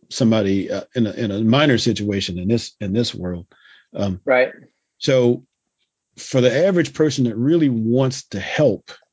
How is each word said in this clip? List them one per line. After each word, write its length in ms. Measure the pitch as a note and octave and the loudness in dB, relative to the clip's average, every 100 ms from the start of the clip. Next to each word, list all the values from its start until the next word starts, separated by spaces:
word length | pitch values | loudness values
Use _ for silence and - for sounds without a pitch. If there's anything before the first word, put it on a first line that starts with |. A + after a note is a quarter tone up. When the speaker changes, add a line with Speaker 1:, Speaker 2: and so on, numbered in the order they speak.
| _ | _
Speaker 1:
somebody, 600 | - A2+ A2 G2+ G2 - | 0 2 2 2 0 -2
uh, 120 | G2 - | -6 -6
in 120 | B2+ G#2+ | -2 -2
a, 60 | |
in 180 | - A2 | -2 -4
a 100 | G2+ | -2
minor 380 | A2 C3 D3+ A2+ | 2 4 4 2
situation 600 | B2 G2+ G#2 G2 - F2 | 0 -2 -2 -4 -4 -6
in 100 | F#2 | -2
this, 260 | A#2 - - | -2 -4 -10
in 120 | G2+ | -4
this 220 | G#2+ A#2 | -2 -2
world. 320 | G2 F2+ F2 F2 _ _ _ _ | -6 -8 -8 -12 _ _ _ _
Um, 260 | - G2+ F#2 | -6 -6 -6
Speaker 2:
Right. 280 | - B2+ C3 - - _ _ _ | 0 0 0 -4 -20 _ _ _
Speaker 1:
so 460 | - C3 A#2+ B2 - _ _ _ _ _ _ - | 0 2 4 0 -6 _ _ _ _ _ _ -20
for 240 | - C3 | -4 2
the 260 | B2 B2+ F#3+ | 2 4 2
average 280 | F3 D#3 | 2 -2
person 300 | - D#3 C#3 | 0 0 2
that 120 | A#2+ G#2+ | -2 0
really 320 | C3 E3+ C#3+ | 0 2 2
wants 560 | A#2 A2 B2 C3 C3 - | 0 0 2 0 -4 -10
to 120 | G2 | -10
help, 500 | - - C#3+ G2 - - _ | -6 0 2 0 -8 -20 _